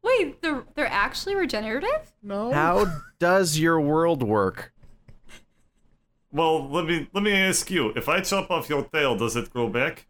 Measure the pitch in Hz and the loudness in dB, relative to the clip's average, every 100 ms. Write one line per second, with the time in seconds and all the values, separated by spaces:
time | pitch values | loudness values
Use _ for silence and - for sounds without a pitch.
0 | 415 508 320 277 330 277 - - 277 - | 2 2 0 -4 -4 -4 -6 -4 -2 0
1 | 214 - 392 392 330 214 220 226 392 622 | -2 -4 -4 -2 -2 -2 -4 -4 -2 -4
2 | - _ 208 202 226 262 160 185 208 156 | -6 _ -8 -6 -2 0 2 2 2 -2
3 | - _ 170 190 180 151 165 165 147 151 | -10 _ 4 4 4 2 4 4 4 4
4 | 170 160 117 107 95 - - _ - - | 2 2 2 2 2 -2 -16 _ -20 -20
5 | - - - - _ _ _ _ _ _ | -20 -20 -20 -20 _ _ _ _ _ _
6 | _ _ _ 143 160 160 139 151 160 170 | _ _ _ 0 2 2 0 -4 -2 -2
7 | 135 196 208 196 190 175 - 180 113 117 | -2 -2 2 2 2 0 -2 -2 0 -2
8 | - 170 185 196 185 170 - 147 135 156 | 0 -2 0 -2 -2 -4 -2 -4 -2 0
9 | 139 110 113 117 - 123 113 110 143 165 | 0 0 -2 -2 -6 -4 -2 0 -2 -4
10 | - | -20